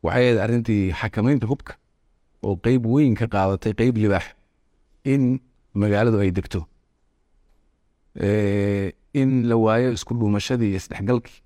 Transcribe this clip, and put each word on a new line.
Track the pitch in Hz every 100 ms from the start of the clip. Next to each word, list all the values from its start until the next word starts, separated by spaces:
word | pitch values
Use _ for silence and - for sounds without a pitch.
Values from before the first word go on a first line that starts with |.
Waxay | 82 117
ahayd | 123 113
arrintii | 104 120 117 104 95
xakamaynta | 87 - - 110 143 110
hubka | - - - _ _ _ _ _ _
oo | 104 95
qayb | 117 127 113
weyn | 131 147
ka | 107 113
qaadatay, | 101 95 98 113
qayb | 104 120 113
libaax | 104 95 - - _ _ _ _ _ _
in | 139 139 127 131 _ _ _
magaaladu | 101 104 101 117 107
ay | 98
degto. | 92 - 95 80 _ _ _ _ _ _ _ _ _ _ _ _ _ _
Eh, | - 101 107 101 101 101 101 98 - _
in | - 135 131 117
la | 117
waayo | 110 113 127
isku | 113 -
dhuumashadii | 120 110 104 - 127 110
iyo | 92
isdhexgalkii | - - 98 123 - -